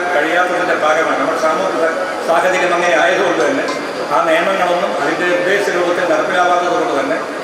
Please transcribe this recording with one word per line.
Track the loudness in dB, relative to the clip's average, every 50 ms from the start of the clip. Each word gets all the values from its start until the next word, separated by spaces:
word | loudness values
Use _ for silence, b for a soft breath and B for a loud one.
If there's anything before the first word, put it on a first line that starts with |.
| 0 0 0
കഴിയാത്തതിൻ്റെ | 0 0 2 2 2 2 0 0 -2 0 0 0 0 2
ഭാഗമാണ് | 2 2 2 0 0 0 0
നമ്മുടെ | 0 -2 -2 0 0
സാമൂഹിക | 0 0 0 -2 -2 0 0 0 0 0 -2 -4 -4 -6 -4 -2 0
സാഹചര്യം | 0 2 2 2 0 0 0 0 0 0
അങ്ങനെ | 2 2 2 2 2
ആയതുകൊണ്ട് | 2 2 2 2 0 0 0 0 0
തന്നെ | 0 0 -2 -2 -4 -4 -6 -6 -6 -6 -4 -2 0
ആ | 0 2 2
നിയമങ്ങളൊന്നും | 2 2 2 0 0 0 0 0 2 0 0 -2 -2 -2
അതിൻ്റെ | -2 -2 -2 0 0 0 0 0
ഉദ്ദേശിച്ച | 2 0 0 0 0 0 0 0
രൂപത്തിൽ | 0 0 0 0 0 0 0
നടപ്പിലാവാത്തത് | 0 0 0 0 2 2 2 2 2 2 0 0
കൊണ്ട് | 0 0 0 0 -2
തന്നെ | -2 -2 -2 -4 -4 -6 -8 -8